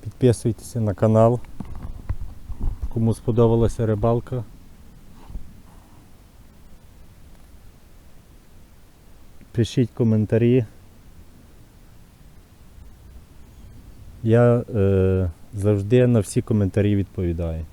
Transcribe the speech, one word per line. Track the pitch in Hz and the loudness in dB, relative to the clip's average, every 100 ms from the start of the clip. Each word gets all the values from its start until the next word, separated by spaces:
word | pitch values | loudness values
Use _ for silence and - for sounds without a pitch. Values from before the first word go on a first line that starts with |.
підписуйтеся | - - 127 113 120 107 - 123 | -14 0 2 2 -2 -4 -8 -4
на | 107 | -2
канал. | 92 110 110 113 120 - - - - - - - - - - - - - - - | 0 2 6 4 2 -6 -12 -12 -10 -12 -14 -8 -8 -8 -12 -12 -4 -4 -2 -6
Кому | 120 113 | -2 0
сподобалася | 107 - 113 117 117 113 - 110 | 0 -2 2 4 4 2 0 -2
рибалка, | 104 117 117 - 127 110 - - - - - - - - - - - - - - - - - - - - - - - - - - - - - - - - - - - - - - - - - - - - - - - - - - | 0 0 0 -4 -10 -10 -18 -20 -20 -20 -20 -20 -20 -14 -14 -14 -16 -20 -20 -20 -20 -20 -20 -20 -20 -20 -20 -20 -20 -20 -20 -20 -20 -20 -20 -20 -20 -20 -20 -20 -20 -20 -20 -20 -20 -20 -20 -20 -20 -20 -20 -20 -20 -20 -20 -10
пишіть | 120 110 - 117 | -2 -2 0 -2
коментарі. | - 117 110 107 113 120 127 110 - - - - - - - - - - - - - - - - - - - - - - - - - - - - - - - - - - - | 0 2 2 2 2 4 2 0 -10 -20 -20 -20 -20 -20 -20 -20 -20 -20 -20 -20 -20 -20 -20 -20 -20 -20 -20 -20 -20 -20 -20 -20 -20 -20 -20 -20 -20 -20 -20 -20 -20 -20 -6
Я, | 113 117 120 120 - | 2 6 6 4 0
е, | 107 98 98 95 92 90 - - | 0 2 4 2 2 0 -4 -14
завжди | 104 101 104 101 123 123 | -4 0 0 2 4 4
на | 117 | 2
всі | 101 - | 2 -4
коментарі | - 110 98 107 101 101 | -2 0 0 2 2 0
відповідаю. | 98 - 90 82 82 80 80 | -2 -4 -4 -2 -4 -6 -10